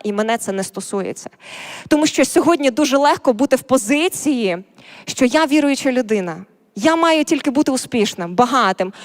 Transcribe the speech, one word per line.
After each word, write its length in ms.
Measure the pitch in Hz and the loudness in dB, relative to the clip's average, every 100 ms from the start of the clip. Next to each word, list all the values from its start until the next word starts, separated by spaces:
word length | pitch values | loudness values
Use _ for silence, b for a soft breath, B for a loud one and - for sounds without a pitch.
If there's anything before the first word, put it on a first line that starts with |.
і 80 | 214 | -2
мене 260 | 202 220 233 | -2 -2 -2
це 140 | - | -4
не 120 | 190 | -6
стосується". 680 | 190 190 - 196 185 - - - B B B B B | -6 -10 -8 -6 -6 -10 -16 -20 B B B B B
Тому 180 | 302 311 | 0 2
що 180 | - | 0
сьогодні 460 | 262 349 285 339 277 | 2 2 2 2 2
дуже 260 | 226 285 277 | 0 0 2
легко 360 | 294 339 277 | 2 2 0
бути 240 | 220 277 254 | 0 2 0
в 60 | |
позиції, 1000 | - 262 202 294 359 - 320 254 196 175 - _ B B | 2 0 2 0 0 -2 -2 0 -2 -4 -8 _ B B
що 200 | - - | -12 0
я 220 | 247 302 311 | 2 4 4
віруюча 460 | 302 285 269 277 | 2 2 0 0
людина. 520 | 254 220 214 175 165 190 _ _ 202 | 0 0 -2 -2 -8 -14 _ _ -2
Я 200 | 285 330 | 2 4
маю 280 | 330 320 | 4 2
тільки 260 | 294 294 285 | 2 -2 0
бути 220 | 254 302 | 0 0
успішним, 640 | 262 - 240 208 - 170 | -2 -2 -2 -2 -2 -4
багатим. 580 | 180 247 254 202 190 185 B | 0 0 2 0 0 -4 B